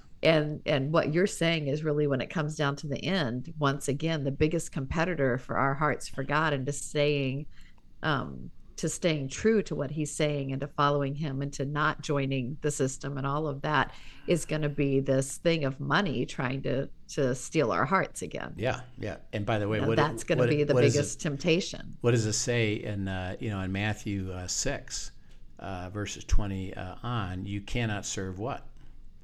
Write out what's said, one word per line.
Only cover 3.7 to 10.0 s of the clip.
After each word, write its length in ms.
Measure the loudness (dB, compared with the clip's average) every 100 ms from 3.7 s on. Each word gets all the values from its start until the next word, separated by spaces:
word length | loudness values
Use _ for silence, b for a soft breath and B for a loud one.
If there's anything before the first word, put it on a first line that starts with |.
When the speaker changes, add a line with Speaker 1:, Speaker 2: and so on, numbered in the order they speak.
| 2 0
Speaker 1:
again, 360 | -2 0 0
the 60 | -2
biggest 420 | 2 2 2 -2
competitor 640 | -6 -2 0 0 2 2 2
for 200 | -2 2
our 160 | 2
hearts 340 | 2 0 0 -4
for 140 | -4
God 300 | 0 2 2
and 100 | 0
to 80 | -2
staying, 720 | -4 -2 2 4 4 0 -2 -6 b b b -20 -6
um, 480 | 0 0 -2 -8 -12 -14 -16 -6
to 120 | -4
staying 400 | 0 0 0 -2
true 340 | 0 4 4
to 120 | 2
what 160 | -2 -4
he's 200 | -2